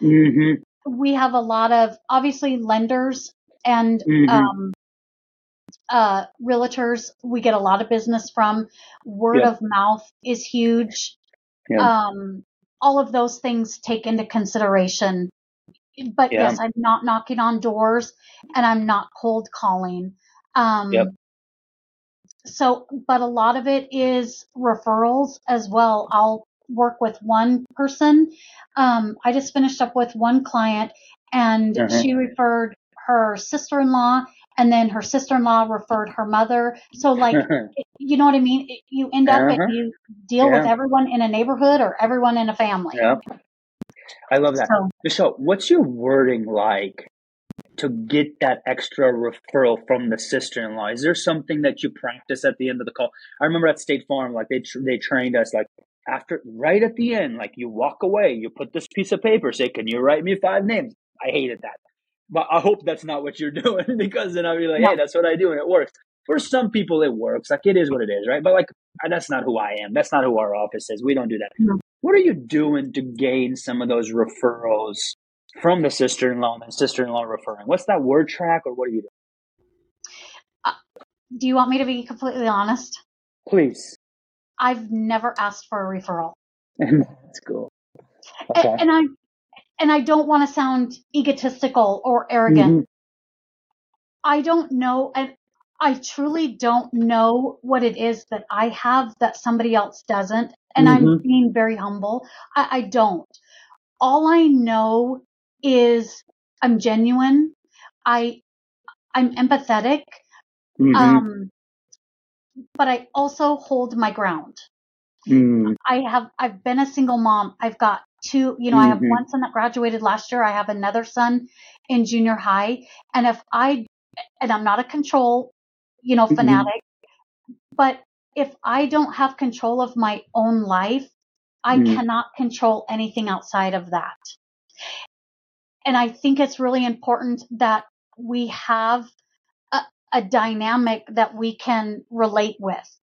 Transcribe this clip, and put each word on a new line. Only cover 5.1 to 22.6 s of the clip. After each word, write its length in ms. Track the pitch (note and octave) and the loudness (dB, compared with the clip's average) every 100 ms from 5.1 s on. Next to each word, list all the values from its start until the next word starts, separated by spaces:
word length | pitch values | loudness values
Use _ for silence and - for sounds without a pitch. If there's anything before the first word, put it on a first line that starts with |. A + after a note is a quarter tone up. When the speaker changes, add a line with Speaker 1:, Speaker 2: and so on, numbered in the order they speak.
| _ _ _ _ _ _ - - | _ _ _ _ _ _ -20 -2
Speaker 2:
uh, 360 | B3 G#3+ G3 - - | 2 2 2 -4 -8
realtors 680 | A#3+ B3 B3 B3 A#3+ A#3+ - - | -2 0 0 -2 -2 -4 -6 -14
we 180 | B3 A#3+ | -6 -2
get 120 | A3+ | 0
a 40 | G#3+ | 2
lot 220 | G3 G3 | 2 0
of 80 | F#3+ | 0
business 400 | A3+ A3 A3+ A3 | -2 0 -4 -4
from. 340 | - G#3+ A3 A3 _ - - - | 0 0 0 -4 _ -20 -20 -14
Word 320 | G3+ A3+ A#3+ | -2 2 4
Speaker 1:
Yep. 80 | A#3+ | 4
Speaker 2:
of 100 | A3+ | 2
mouth 480 | A3 G3+ G3+ G#3+ - _ | -2 0 2 0 -4 _
is 220 | B3 A#3+ - | -6 -6 -4
huge. 720 | B3 A#3 A#3 A3+ - - - _ _ _ _ - | 0 2 2 0 -6 -12 -14 _ _ _ _ -2
Speaker 1:
Yeah. 80 | - A#3 A3+ G#3 | 2 4 4 0
Speaker 2:
Um, 360 | G3 G3 F#3+ - _ _ - | -6 -12 -14 -18 _ _ -2
all 180 | C#4 C#4 | 2 2
of 120 | C#4 | 2
those 280 | B3 A#3+ A#3+ | 0 0 -2
things 400 | B3 A#3 A3+ - | -4 -2 -4 -8
take 260 | - A3+ A3 | -6 -6 -2
into 200 | A3+ G#3+ | -4 -2
consideration. 1040 | A3+ G3 A3+ G#3 G3 F#3 - G3 F#3 F3+ - _ _ _ _ _ - B3+ G3+ | -4 -2 0 2 2 2 0 -2 -2 -4 -10 _ _ _ _ _ -14 -6 0
But 160 | B3+ | 2
Speaker 1:
Yeah. 120 | A3+ | 2
Speaker 2:
yes, 160 | A#3 A3 | 0 0
I'm 120 | A3+ A#3 | -4 -2
not 280 | A#3 A3+ | 0 0
knocking 360 | A#3+ A3+ A3+ B3 | 0 -2 -2 -2
on 200 | A#3 A3+ | -2 0
doors 540 | A3+ G#3+ A3 A#3 A#3 - _ - - C4 | -2 0 2 0 -2 -12 _ -20 -8 0
and 100 | A#3 | 2
I'm 200 | A3+ A3 | 2 0
not 220 | G#3 - - | -2 -4 -6
cold 300 | A#3 A3+ A3 | -2 -2 -4
calling. 640 | - G#3 F#3 F#3 F3+ F#3+ F#3+ _ _ _ C4 | -6 -2 -2 -4 -6 -10 -14 _ _ _ 0
Um, 380 | A3+ G#3+ G3+ | 2 0 0
Speaker 1:
Yep. 140 | G3 F#3+ F#3+ _ _ _ _ _ _ _ _ _ _ _ _ - | 0 0 -4 _ _ _ _ _ _ _ _ _ _ _ _ -14
Speaker 2:
so, 400 | - | -2